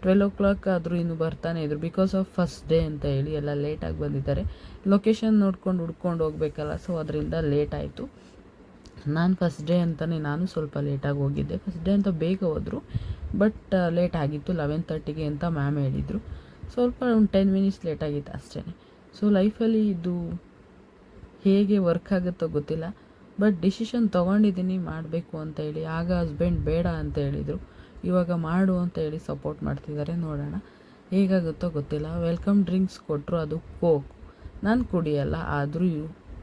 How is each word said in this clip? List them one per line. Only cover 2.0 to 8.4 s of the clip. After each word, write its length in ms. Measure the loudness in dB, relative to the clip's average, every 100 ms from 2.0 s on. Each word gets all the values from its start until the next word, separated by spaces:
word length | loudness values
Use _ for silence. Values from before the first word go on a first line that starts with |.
| 2
of 140 | 2 0
first 420 | 0 -2 -2 2
day 120 | 2
ಅಂತ 260 | 2 -2 -2
ಹೇಳಿ 280 | 0 0
ಎಲ್ಲ 200 | -2 -2
ಲೇಟಾಗಿ 460 | -2 -4 -4 -6 -4
ಬಂದಿದ್ದಾರೆ. 440 | -4 -2 -2 -2 -4 -8 -16 -6 2
ಲೊಕೇಶನ್ 520 | 4 4 2 4 4
ನೋಡ್ಕೊಂಡು 420 | 4 2 -2 -2
ಹುಡ್ಕೊಂಡು 420 | -4 -4 -4 0
ಹೋಗ್ಬೇಕಲ್ಲ, 480 | -2 0 -4 -2 -6 -6 -4
so 120 | -4
ಅದರಿಂದ 340 | -2 -4 -2
ಲೇಟ್ 420 | 0 2 2 2 -2
ಆಯಿತು. 560 | -6 -8 -12 -12 -20 -20